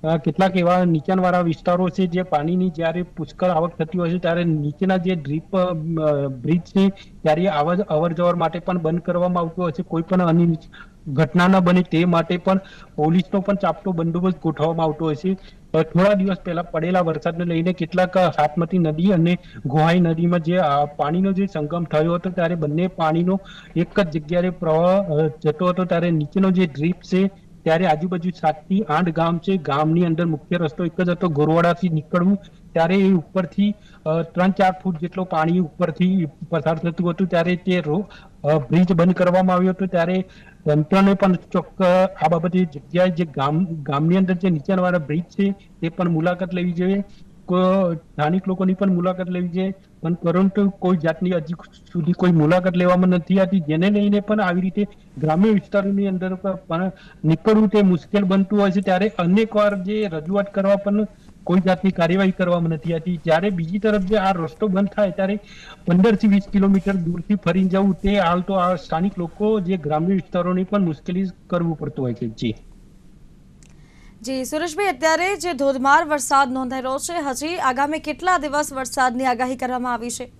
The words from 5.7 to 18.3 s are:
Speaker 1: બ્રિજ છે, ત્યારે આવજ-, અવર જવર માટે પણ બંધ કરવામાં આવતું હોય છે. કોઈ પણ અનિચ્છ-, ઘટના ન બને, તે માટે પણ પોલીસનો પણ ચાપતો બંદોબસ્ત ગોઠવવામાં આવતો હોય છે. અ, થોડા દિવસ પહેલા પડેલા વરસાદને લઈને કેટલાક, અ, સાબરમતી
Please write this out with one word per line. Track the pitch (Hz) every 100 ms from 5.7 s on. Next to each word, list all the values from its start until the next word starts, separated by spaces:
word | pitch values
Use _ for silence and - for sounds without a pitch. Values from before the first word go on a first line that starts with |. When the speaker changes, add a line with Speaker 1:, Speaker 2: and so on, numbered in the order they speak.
| 165 156 160 156 143 139
Speaker 1:
બ્રિજ | 131 123 170
છે, | - 196 196 190 - -
ત્યારે | 160 156 190
આવજ-, | 151 151 180
અવર | 208 151 170
જવર | 170 175 175
માટે | 165 170
પણ | - 180
બંધ | 160 170
કરવામાં | 175 175 180 175
આવતું | 165 165
હોય | 175
છે. | 147
કોઈ | 185 165
પણ | 165 185
અનિચ્છ-, | 175 165 170 160 - - - - -
ઘટના | 135 156 175 180
ન | 190
બને, | 175 180
તે | 175 160 180
માટે | 165 165 180
પણ | 190 190 - - - -
પોલીસનો | 151 175 180 202
પણ | 190 196
ચાપતો | 180 156 190
બંદોબસ્ત | 170 170 170 185 175
ગોઠવવામાં | 165 147 156 165 160
આવતો | 151 165
હોય | 147
છે. | 185 190 - - -
અ, | 160
થોડા | 160 170 196
દિવસ | 202 190 180 -
પહેલા | 165
પડેલા | 175 160 165 185
વરસાદને | 165 156 170 165 175
લઈને | 165 170
કેટલાક, | 175 160 180 180 190
અ, |
સાબરમતી | 180